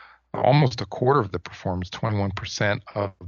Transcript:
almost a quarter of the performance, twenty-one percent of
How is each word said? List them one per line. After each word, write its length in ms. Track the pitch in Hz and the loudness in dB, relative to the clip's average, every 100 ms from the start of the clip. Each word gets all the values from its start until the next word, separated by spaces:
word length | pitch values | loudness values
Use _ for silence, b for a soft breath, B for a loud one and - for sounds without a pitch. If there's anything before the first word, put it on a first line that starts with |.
| B B _ | B B _
almost 480 | - - 139 135 - | 0 4 6 4 0
a 40 | 101 | -8
quarter 360 | - 127 143 | 0 2 4
of 100 | 98 | 2
the 80 | 87 | -4
performance, 500 | - - 98 90 90 | -10 -8 -4 -4 -6
twenty-one 420 | - 117 104 98 | -4 -2 0 -2
percent 520 | 95 - - 104 104 - 104 | -4 -6 -2 0 -2 -4 -6
of 180 | 101 - | -6 -6